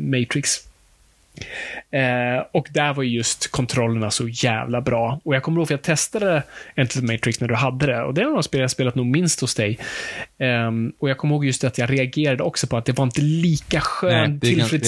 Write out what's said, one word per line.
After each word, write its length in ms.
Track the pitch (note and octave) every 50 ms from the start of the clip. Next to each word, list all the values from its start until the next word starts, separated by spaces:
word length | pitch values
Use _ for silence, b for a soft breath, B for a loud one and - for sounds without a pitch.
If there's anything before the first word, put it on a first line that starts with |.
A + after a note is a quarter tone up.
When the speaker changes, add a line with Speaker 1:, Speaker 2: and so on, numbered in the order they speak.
| D3 C#3 C3+ B2+
Speaker 1:
Matrix. 460 | A#2+ - - C#3+ C#3+ - - - - - - _ _ _ _ _ _ _ _ _ _ _ B B B B B B B B B B B _
Eh, 520 | - C#3 C3 B2 B2 B2 B2 B2 B2 B2+ - -
och 160 | - E3 C#3+ -
där 220 | D3 D3+ D3 D3 C#3
var 100 | C#3+ C3+
ju 60 | B2
just 420 | A#2 A#2 A2+ - - - - -
kontrollerna 600 | - - B2+ - - B2+ A#2 A#2 A#2 A2+ A2 G#2
så 160 | - - A#2+
jävla 540 | A#2 A#2 - - A#2+ A2 A2 A#2+ A#2+ A#2+ A#2+
bra. 380 | - B2+ A#2+ A#2 A#2 A2+ C3 D3+ -
Och 120 | D#3 C#3
jag 80 | C3 -
kommer 160 | D#3+ E3 E3+
ihåg 60 | D#3+
för 60 | - D3+
jag 80 | C3+
testade 600 | - - D#3 C#3+ - - - G#3+ G3+ F#3+ E3+ D3 - B B B B B B
Enter 240 | - C3 A#2 - C3+
the 60 | B2 A2+ A2+
Matrix 260 | A2+ - A#2 A2+ -
när 60 | B2
du 80 | A#2 A#2
hade 300 | A2+ C3+ C3 C3 B2+ D3
det. 160 | C#3 B2 B2+
Och 120 | C3+ C#3+ C3
det 80 | E3+
är 40 | A#3
några 180 | D4+ D#4 G3+ D3
spel 180 | - - C#3
jag 100 | C3 B2+
spelat 240 | - - C3 B2 -
nog 100 | C3 B2
minst 360 | B2 C3 E3 F3+ D#3+ - -
hos 140 | C3+ A#2+ -
dig. 240 | - G#2+ G#2 A2+ B B B B B B B B B B B _
Ehm, 560 | - C3+ B2+ A#2+ A#2 A#2 A#2 A2+ A2+ A2+ - - _
och 100 | D3+ C#3
jag 80 | C3+
kommer 180 | - - D3 D3
ihåg 100 | D3 C#3+
just 180 | C3+ B2 - -
att 140 | B2+ -
jag 120 | - A#2+ A#2+
reagerade 520 | C3+ C3+ B2+ B2+ - D3+ D3+ C#3+ C3 B2 F3
också 240 | E3+ - - -
på 100 | - B2+
att 80 | A#2+ -
det 120 | - B2+
var 60 | - C3+
inte 160 | B2 - -
lika 600 | D3 D3 D#3+ E3+ E3+ F3 D#3+ - - - - D3+
skönt, 480 | - - - - - - A#2+ A2+ A2 D3
Speaker 2:
Nej, 100 | C#3+ C#3+
det 60 | -
är 80 | A#2+ -
gans-, 140 | D#3 - A2
det 40 | D#3+
är 20 |
ett 40 | D3+ A#2